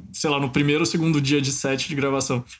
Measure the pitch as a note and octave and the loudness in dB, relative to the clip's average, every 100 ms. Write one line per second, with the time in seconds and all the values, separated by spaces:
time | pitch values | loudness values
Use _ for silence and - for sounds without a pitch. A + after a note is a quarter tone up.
0 | - - D#3 C#3+ C#3 C#3+ C#3+ D3 E3 E3+ | -10 -4 0 0 0 0 2 2 2 2
1 | E3 D3 C3+ D3 C3+ C3+ C#3 C3+ - C#3+ | 2 2 2 2 0 -2 -2 -2 -2 -2
2 | C3+ C3+ C3 B2 - | 0 0 0 -2 -4